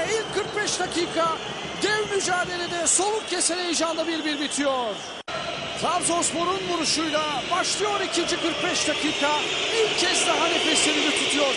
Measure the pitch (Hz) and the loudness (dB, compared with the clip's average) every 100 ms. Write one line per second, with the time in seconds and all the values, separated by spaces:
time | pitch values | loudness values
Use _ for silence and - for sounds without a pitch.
0 | 339 440 - 370 427 403 392 - 359 320 | 0 -2 -2 -4 -2 -2 -2 -2 -2 -2
1 | 349 - 330 320 - - - - 392 427 | -2 0 0 0 -6 -8 -8 -2 0 0
2 | 415 403 359 359 349 349 349 349 320 - | 0 0 2 0 0 -4 -4 0 2 2
3 | 403 427 - 359 - 359 349 302 330 320 | 2 0 -2 -2 0 0 -2 0 0 0
4 | 320 320 302 285 285 - 269 262 233 180 | -2 -2 -2 -2 -2 0 0 0 -2 -4
5 | - - - - - - - - 240 349 | -8 -12 -8 -6 -6 -6 -6 -2 0 0
6 | 311 339 - 320 349 381 370 339 285 294 | 2 2 0 0 0 0 -2 0 0 0
7 | 320 302 302 269 - 349 - - 415 403 | 2 0 0 -2 0 0 0 0 0 0
8 | 370 - 339 349 330 - 349 320 311 285 | 0 0 0 0 0 0 0 0 0 0
9 | 285 - 285 302 370 381 - 440 427 - | 0 0 2 2 0 -2 0 2 2 2
10 | 349 339 339 302 339 330 320 285 311 302 | 2 2 2 2 2 2 2 4 2 2
11 | 285 - 269 277 277 | 2 2 2 2 2